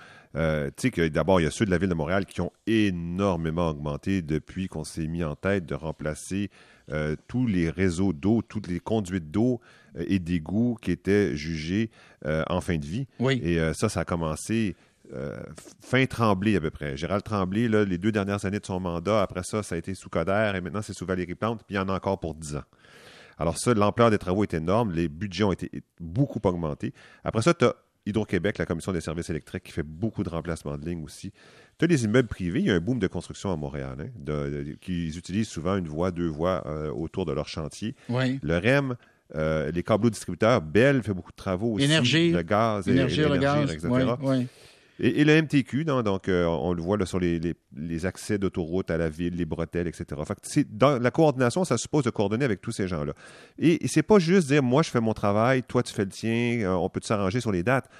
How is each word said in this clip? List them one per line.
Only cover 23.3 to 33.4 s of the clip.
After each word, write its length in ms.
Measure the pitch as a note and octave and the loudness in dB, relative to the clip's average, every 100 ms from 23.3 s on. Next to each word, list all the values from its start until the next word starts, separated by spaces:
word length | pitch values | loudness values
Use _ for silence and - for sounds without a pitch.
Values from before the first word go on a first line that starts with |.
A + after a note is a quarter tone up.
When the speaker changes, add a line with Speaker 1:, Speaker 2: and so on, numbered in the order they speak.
| - | -2
Speaker 1:
Alors 180 | E2 D#2 | -2 0
ça, 160 | B2 | 2
l'ampleur 380 | A2 G#2 G#2+ A#2 | 4 4 6 6
des 80 | G2+ | 4
travaux 240 | F#2 F#2+ | 2 0
est 100 | G2+ | 0
énorme, 400 | E2 E2 G#2+ A2+ | 0 0 2 2
les 160 | E2 E2+ | 0 0
budgets 360 | D2+ G2+ F2 | -2 -6 0
ont 80 | G#2 | 2
été 180 | E2 - - - - | 0 -4 -10 -14 -14
beaucoup 420 | E2 G2 C#3+ A2+ | -6 0 0 0
augmentés. 480 | G2 F2 D#2+ C#2+ B2+ - - - | 0 0 -2 -4 -8 -10 -18 -10
Après 160 | - A2+ | -4 2
ça, 140 | E3 | 2
t'as 180 | E3 A#2+ - _ _ | 4 2 2 _ _
Hydro-Québec, 540 | - G#2+ G#2 F#2 F#2+ - | -4 -2 0 0 0 -2
la 80 | E2 | -2
Commission 260 | E2 G2 | -2 -2
des 80 | F2 | -4
services 300 | E2 D#2+ D#2+ | -4 -6 -6
électriques, 340 | D2+ - F#2 | -6 -6 -12
qui 80 | - | -8
fait 100 | - | -8
beaucoup 400 | D2+ D#2 G#2+ - | -8 -6 -4 -4
de 60 | F2 | -4
remplacements 480 | E2 D#2+ D#2+ D2+ C#2+ | -4 -4 -6 -6 -8
de 100 | D#2 | -6
lignes 140 | E2+ | -8
aussi. 300 | D2+ - F#2+ - - - - - | -10 -14 -16 -16 -20 -20 -20 -4
T'as 100 | E3 | 2
les 160 | D3+ | 2
immeubles 240 | A2 B2 A2+ | 4 4 2
privés, 320 | - F2 A2+ | -2 -4 0
il 60 | G3+ | 2
y 40 | |
a 40 | |
un 60 | F2+ | 2
boom 180 | F2 B2+ | 2 0
de 60 | F#2 | -2
construction 440 | F2 - - | -2 -10 -6